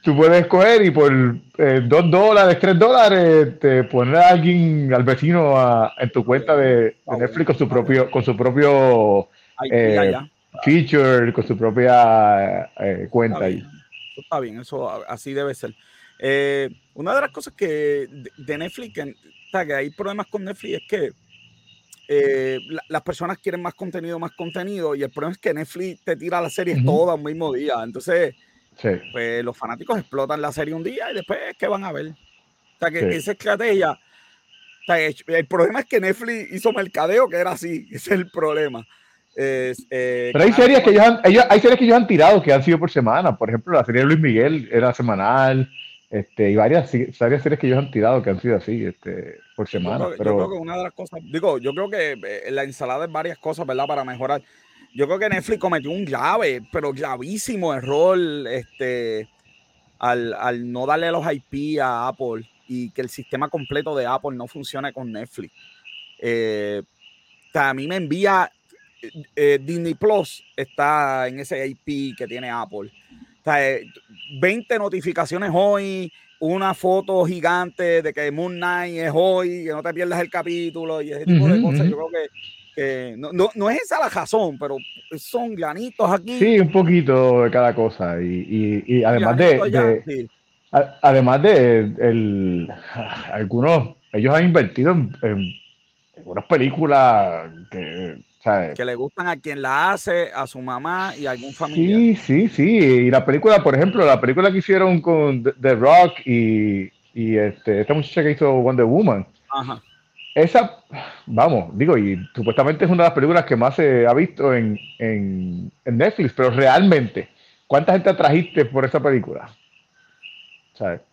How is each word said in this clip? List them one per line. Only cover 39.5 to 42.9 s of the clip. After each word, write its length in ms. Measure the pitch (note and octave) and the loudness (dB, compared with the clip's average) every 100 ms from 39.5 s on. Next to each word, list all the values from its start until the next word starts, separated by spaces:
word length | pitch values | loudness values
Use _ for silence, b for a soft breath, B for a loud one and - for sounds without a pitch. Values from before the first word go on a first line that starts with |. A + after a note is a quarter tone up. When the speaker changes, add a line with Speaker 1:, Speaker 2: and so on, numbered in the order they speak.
| C3 B2+ B2 - | -4 -6 -8 -10
Speaker 2:
eh, 400 | C3 B2+ B2 A#2+ | -6 -4 -4 -2
Speaker 1:
Pero 120 | C#3+ F#3+ | 4 4
hay 60 | |
Speaker 2:
canales 40 | A3+ | 8
Speaker 1:
series 240 | B3 C4+ | 8 8
que 60 | - | 8
Speaker 2:
como 120 | G#3 | 8
Speaker 1:
ellos 80 | A3+ A#3 | 8 8
han, 80 | F3 | 6
ellos, 140 | G#3+ B3 | 6 8
hay 100 | D4+ | 8
series 180 | B3+ B3 | 6 6
que 60 | A#3+ | 6
ellos 120 | A#3 | 6
han 100 | G#3 | 4
tirado 340 | F3+ D#3+ G#3 | 6 6 6
que 120 | D3 | 6
han 100 | C#3 | 2
sido 160 | C#3 E3+ | 4 2
por 100 | |
semana. 480 | E3+ | 0